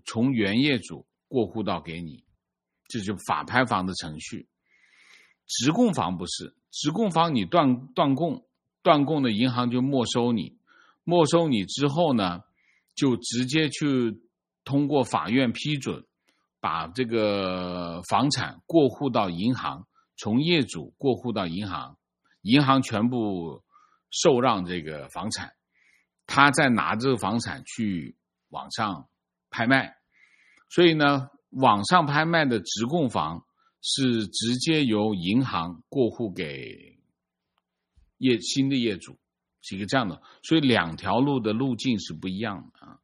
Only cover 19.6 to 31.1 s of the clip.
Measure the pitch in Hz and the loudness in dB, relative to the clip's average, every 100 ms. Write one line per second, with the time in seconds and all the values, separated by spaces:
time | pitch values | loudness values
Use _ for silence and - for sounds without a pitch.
19.6 | 78 73 - _ _ - 107 117 160 170 | -4 -10 -14 _ _ -10 -2 0 2 2
20.6 | 123 - - - 139 117 123 107 87 87 | 0 -6 -14 -4 -2 -2 -2 -4 -4 -4
21.6 | 104 80 64 - _ _ _ _ 98 135 | -6 -8 -10 -16 _ _ _ _ 2 4
22.6 | 135 135 127 107 120 127 107 92 82 64 | 4 2 2 0 0 0 -2 -4 -6 -10
23.6 | _ _ _ _ _ - 170 123 127 107 | _ _ _ _ _ 0 4 4 4 0
24.6 | 90 90 76 76 67 - 107 - - _ | -2 -6 -8 -12 -12 -10 -8 -8 -10 _
25.6 | _ _ _ _ _ _ - 139 143 139 | _ _ _ _ _ _ 0 6 6 6
26.6 | 139 110 78 107 131 120 95 113 110 73 | 4 2 0 0 0 0 0 -2 -4 -10
27.6 | - - 107 90 67 - _ _ _ 69 | -12 -6 -4 -4 -6 -14 _ _ _ -14
28.6 | 69 - 107 80 - _ _ _ _ - | -10 -4 -4 -6 -14 _ _ _ _ -2
29.6 | 117 262 117 - _ _ _ _ _ _ | 2 2 0 -8 _ _ _ _ _ _
30.6 | _ - 175 156 143 | _ 4 6 6 4